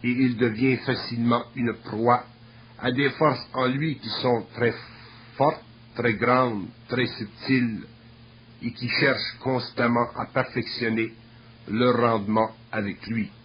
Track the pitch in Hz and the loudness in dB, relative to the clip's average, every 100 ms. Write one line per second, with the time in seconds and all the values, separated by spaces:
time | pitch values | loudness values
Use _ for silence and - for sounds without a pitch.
0 | 123 123 131 113 120 107 131 127 - 127 | 0 2 2 2 0 2 2 2 -2 -4
1 | - 117 117 120 - - 120 107 - 107 | -4 -2 2 2 -2 -4 -4 -4 -8 0
2 | 117 123 - - - - - - 123 123 | 2 2 0 -20 -20 -20 -20 -6 -2 0
3 | 139 - 156 123 - 127 127 135 160 131 | 0 2 2 2 -6 -2 0 0 -4 -4
4 | 113 - 131 117 - - 117 - - - | -8 -2 0 0 -2 0 0 0 -14 -20
5 | - - - - 139 - - - - - | -20 -20 -20 2 2 2 -14 -20 -16 -2
6 | 120 104 117 127 127 104 87 - - 123 | 0 2 2 4 2 -2 -8 -14 -6 -2
7 | 117 - 117 - - 131 120 107 - - | -2 -4 -12 -10 0 2 2 -4 -10 -20
8 | - - - - - - 120 - 120 - | -20 -20 -20 -20 -20 -10 -10 -6 -4 2
9 | 135 123 - - 131 127 117 - 120 120 | 2 2 -4 -8 -4 -4 -4 -2 2 2
10 | 117 - 113 135 123 127 117 - 117 110 | 0 -4 -4 -2 -2 -4 -6 -4 -2 -2
11 | 113 - - - - - - 107 123 117 | -4 -8 -20 -20 -20 -20 -6 2 4 4
12 | 120 113 101 107 110 - - 110 101 98 | 4 2 2 2 2 -4 -8 -6 -6 -8
13 | - 113 104 - | -6 -4 -4 -8